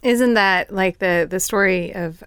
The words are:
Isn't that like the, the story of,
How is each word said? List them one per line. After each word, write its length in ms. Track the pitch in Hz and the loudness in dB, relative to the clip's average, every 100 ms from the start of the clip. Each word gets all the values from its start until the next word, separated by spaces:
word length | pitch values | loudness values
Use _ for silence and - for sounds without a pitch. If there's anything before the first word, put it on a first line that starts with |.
Isn't 300 | 254 240 247 | 0 2 2
that 380 | 226 196 180 - | 2 2 2 -2
like 260 | 196 190 175 | -2 -2 0
the, 260 | 190 175 165 | 0 0 0
the 100 | 185 | -4
story 540 | - 214 196 185 170 190 | -2 0 0 0 -4 -8
of, 260 | 170 165 | -10 -10